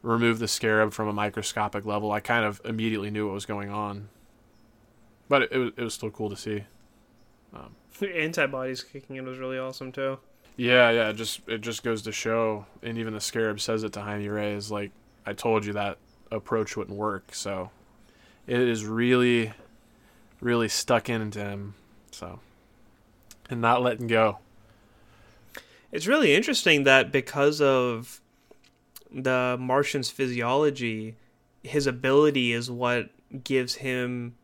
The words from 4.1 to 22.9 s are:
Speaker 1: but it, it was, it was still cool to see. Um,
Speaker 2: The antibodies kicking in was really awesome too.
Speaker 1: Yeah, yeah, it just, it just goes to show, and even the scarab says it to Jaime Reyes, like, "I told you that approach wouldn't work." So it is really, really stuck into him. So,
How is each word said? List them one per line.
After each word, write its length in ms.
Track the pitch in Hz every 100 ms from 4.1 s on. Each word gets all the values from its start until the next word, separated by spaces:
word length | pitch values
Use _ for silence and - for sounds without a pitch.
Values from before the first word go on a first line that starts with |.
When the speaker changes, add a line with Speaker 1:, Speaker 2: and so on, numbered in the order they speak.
| _ _ _ _ _ _ _ _ _ _ _ _
Speaker 1:
but 140 | 139
it, 80 | -
it 60 | 131
was, 120 | 120 -
it 60 |
was 100 | 117
still 160 | - 110
cool 220 | - 107
to 40 | 98
see. 280 | 107 104 101 _ _ _ _ _ _ _ _
Um, 220 | - - - _ -
Speaker 2:
The 100 | 202 170
antibodies 640 | 156 165 139 135 131 127
kicking 340 | - 139 - 135
in 100 | 131
was 100 | 127
really 220 | 131 131
awesome 320 | 131 127 131
too. 260 | 139 135 135 _ _ _ -
Speaker 1:
Yeah, 320 | 123 123 120
yeah, 200 | 117 107
it 40 |
just, 280 | 107 110 - -
it 160 | 113
just 220 | 117 110
goes 180 | 120 110
to 100 | 110
show, 540 | 104 113 113 113 104 104 -
and 160 | 117 113
even 160 | 110
the 80 | 107
scarab 380 | - 120 110 104
says 240 | - 113
it 100 | 110
to 80 | 101
Jaime 260 | 104 104 101
Reyes, 440 | 104 104 104 101
like, 200 | 104 101 - _ _
"I 100 | -
told 320 | 101 120 110 104
you 80 |
that 260 | 104 101 - _ _ -
approach 440 | 113 - 113 104 -
wouldn't 220 | 98 101
work." 380 | 107 98 - -
So 340 | 101 95 92 _ _ _ _ _ _ _ -
it 120 | 123
is 280 | 123 113 107
really, 680 | 110 120 123 123 120 110 - - _ _ _ _ _ _ _
really 260 | 123 120 110
stuck 420 | - - 120 -
into 300 | 113 107 104
him. 360 | 101 101 101 101 _ - _
So, 280 | - 87 90 - _ _ _ _